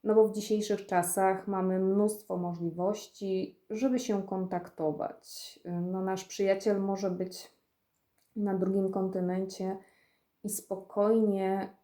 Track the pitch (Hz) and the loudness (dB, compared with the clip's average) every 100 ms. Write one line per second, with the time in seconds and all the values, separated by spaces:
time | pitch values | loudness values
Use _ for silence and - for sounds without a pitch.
0 | 220 214 220 208 - 214 208 196 - 180 | 6 6 6 4 0 0 2 -2 2 0
1 | 175 - 190 190 - 190 185 185 190 196 | 2 2 4 2 -2 0 2 2 4 4
2 | 208 214 - 185 175 170 170 165 185 208 | 2 0 -6 -4 -4 -4 -4 0 -2 -2
3 | - - 196 190 185 - _ 220 262 254 | -8 -8 -2 -2 -4 -10 _ -2 0 0
4 | 240 202 196 190 185 180 175 - 156 147 | 0 -2 0 -4 -2 -4 -6 -4 -2 -2
5 | - - - - - - 175 175 180 185 | -6 -8 -18 -16 -16 -14 -8 -4 -2 -2
6 | 190 190 - - 196 196 214 196 196 196 | -2 -4 -6 -2 -2 0 -2 0 -2 -2
7 | 185 180 185 - - _ _ _ _ _ | -4 -4 -6 -10 -18 _ _ _ _ _
8 | _ _ _ 220 202 190 185 196 190 190 | _ _ _ -4 -2 0 0 2 0 0
9 | 190 185 180 185 190 - 190 190 - _ | -2 -2 -2 -2 -4 -4 -6 -6 -12 _
10 | _ _ _ _ 208 208 - 190 - - | _ _ _ _ -8 -8 -6 -8 -4 2
11 | 208 226 214 196 190 196 190 - | 4 6 4 2 0 -2 -4 -12